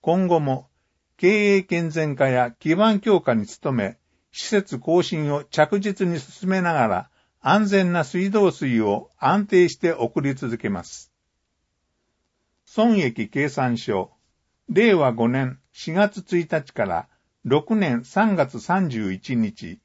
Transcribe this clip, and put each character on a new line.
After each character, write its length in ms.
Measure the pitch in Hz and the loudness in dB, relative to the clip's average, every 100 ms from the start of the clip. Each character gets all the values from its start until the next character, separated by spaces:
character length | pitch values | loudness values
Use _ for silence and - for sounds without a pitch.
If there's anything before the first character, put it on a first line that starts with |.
今 260 | - 175 185 | 0 0 2
後 140 | 170 | 2
も、 280 | 143 131 - _ _ _ _ _ | 2 -4 -6 _ _ _ _ _
経 400 | 180 208 208 196 | 2 4 4 2
営 60 | |
健 280 | 185 170 165 | 0 -4 -2
全 260 | 160 156 135 | -2 -4 0
化 100 | 135 | 2
や 240 | 127 123 | 2 0
基 240 | - 151 170 | -4 -2 2
盤 240 | 220 208 | 2 2
強 220 | 226 190 | 2 2
化 140 | - 117 | 2 -2
に 100 | 101 | -2
努 260 | - 156 | -8 -4
め、 260 | 127 101 - _ _ _ | -2 -4 -6 _ _ _
施 140 | - - | -14 -2
設 320 | 208 196 131 | -2 -2 -8
更 220 | - 170 | 0 0
新 320 | 170 165 151 | 0 -4 -2
を 120 | 143 143 | -4 -4
着 340 | - 151 202 | 0 2 2
実 260 | 202 196 180 | -4 -2 -2
に 140 | 170 | -4
進 300 | - - 185 | -8 -8 -4
め 120 | 190 | -2
な 120 | 175 | 0
が 140 | 160 113 | 0 0
ら、 220 | 90 - _ _ _ | 0 -4 _ _ _
安 280 | 131 190 208 | 0 2 2
全 260 | 196 180 | 2 2
な 100 | 175 | 0
水 280 | 139 175 196 | -2 -2 0
道 200 | 214 196 | 2 2
水 300 | - 139 117 | 2 -2 0
を 300 | 107 104 - _ | 0 -2 -6 _
安 300 | 131 190 202 | 0 0 2
定 220 | 185 175 | 2 2
し 80 | - | 2
て 160 | 180 | -2
送 260 | 147 117 - | -2 -4 -2
り 140 | 139 | -4
続 240 | 135 135 117 | -4 -6 -6
け 100 | 107 | -4
ま 160 | 95 | -6
す。 280 | 80 - - _ _ _ _ _ _ _ _ _ _ _ _ _ _ _ _ | -8 -20 -20 _ _ _ _ _ _ _ _ _ _ _ _ _ _ _ _
損 320 | - 233 214 | 0 2 4
益 300 | 143 113 104 | 2 -2 -6
計 220 | 143 143 | -2 -2
算 280 | 135 127 117 | -2 -2 -2
書。 340 | - 98 92 _ _ _ _ _ - | -2 -4 -4 _ _ _ _ _ -2
令 260 | 170 233 | 2 4
和 180 | 185 135 | 4 2
五 160 | 113 117 | 2 0
年 320 | 131 127 131 _ | 0 -4 -8 _
四 180 | - - | -14 -6
月 300 | 165 202 202 | 0 0 -2
一 240 | - 175 165 | -4 -4 -2
日 260 | 160 143 | -4 -6
か 140 | - 101 | -6 -4
ら 240 | 82 - _ _ _ | -4 -6 _ _ _
六 320 | - 143 151 220 | 0 0 0 -2
年 300 | 180 120 120 | 0 -2 -4
三 300 | - 220 185 | 0 0 2
月 240 | 131 117 | -2 -4
三 300 | - 185 180 | -2 -2 0
十 240 | 117 104 | -2 -4
一 220 | 95 - 123 | -6 -4 -2
日。 440 | 110 - - - | -2 -4 -16 -16